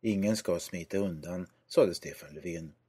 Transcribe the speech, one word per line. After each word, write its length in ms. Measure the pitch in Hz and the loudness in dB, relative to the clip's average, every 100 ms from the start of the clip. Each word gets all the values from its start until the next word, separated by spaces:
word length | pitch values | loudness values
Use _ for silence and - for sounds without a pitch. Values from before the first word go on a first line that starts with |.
Ingen 360 | 113 101 101 110 | 0 2 2 2
ska 220 | - 85 | 2 0
smita 380 | - 92 82 98 | -2 -8 -2 0
undan", 500 | 101 80 76 90 90 _ _ | 0 -2 -6 -6 -8 _ _
sade 280 | - 113 82 | 6 6 4
Stefan 380 | - - - | -8 -14 -14
Löfven. 400 | 76 90 85 80 - | -12 -8 -8 -10 -16